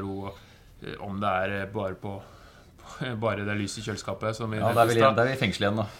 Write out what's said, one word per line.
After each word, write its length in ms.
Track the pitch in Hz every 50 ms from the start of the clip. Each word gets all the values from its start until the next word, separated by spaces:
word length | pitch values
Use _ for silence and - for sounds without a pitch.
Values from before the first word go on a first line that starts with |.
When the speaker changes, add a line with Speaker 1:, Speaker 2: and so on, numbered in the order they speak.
| 98
Speaker 1:
ro, 100 | 98 95 98 98 98
og, 60 | - - - - - - - - - - -
eh, 80 | - - - -
om 160 | 101 95 98
det 100 | 104 101
er, 240 | 92 92 95 98 101 98
eh, 60 | 98 95
bare 240 | 104 107 98 95 92
på, 200 | - - 101 98 95 - - - - - - - - - - - -
på, 320 | - - - - 143 127 117
<laughs> 60 | 107
bare 220 | 113 110 101 101 101
det 60 | 104 104
er 60 | 104
lys 180 | 101 98 -
i 60 | 113 107
kjøleskapet, 480 | 110 101 - - 107 101 - 107 110 110
som 160 | 117 117 110
i 60 | 110
Speaker 2:
Ja, 120 | 107 110 113
Speaker 1:
det 60 | 117
Speaker 2:
der 60 | 117
er 60 | 113
vi 60 | 113 117
Speaker 1:
siste. 80 | 113 -
Speaker 2:
igjen, 120 | - -
der 60 | -
er 80 | 120 131
vi 80 | 135
i 40 | - 123
fengsel 180 | 95 85 - 107
igjen 80 | 101 107
nå. 80 | 110 104 - -